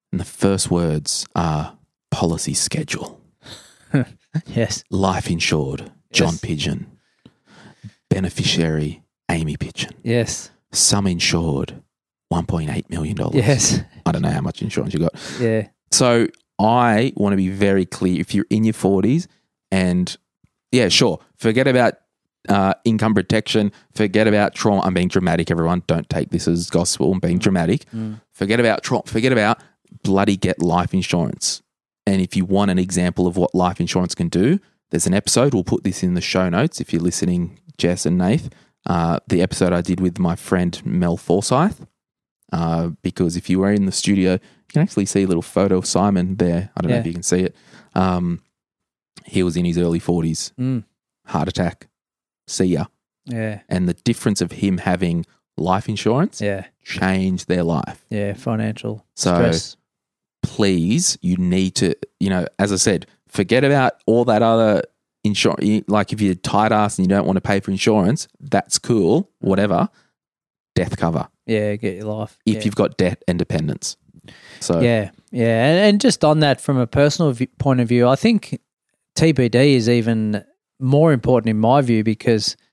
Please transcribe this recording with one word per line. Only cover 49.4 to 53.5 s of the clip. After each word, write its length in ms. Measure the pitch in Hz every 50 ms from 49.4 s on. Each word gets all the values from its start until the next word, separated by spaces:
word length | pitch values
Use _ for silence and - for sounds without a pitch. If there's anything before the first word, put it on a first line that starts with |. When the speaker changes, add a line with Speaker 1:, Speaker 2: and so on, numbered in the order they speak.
| 90
Speaker 1:
was 140 | 87 78
in 80 | 87 87
his 120 | 87 82
early 220 | 87 87 85 85 85
forties. 540 | - - 90 87 82 80 80 - - - -
Speaker 2:
Mm. 280 | - 123 131 131 117 107 _ _ _ _ _ _ _ _
Speaker 1:
Heart 240 | - - 85 71 -
attack. 380 | - - 90 85 - - - _ _ _ _ _ _ _ _ _ _ _ _
See 200 | - - - 92
ya. 180 | 92 87 71 - - _ _ _ _ _ _ _
Speaker 2:
Yeah. 340 | 131 120 113 110 110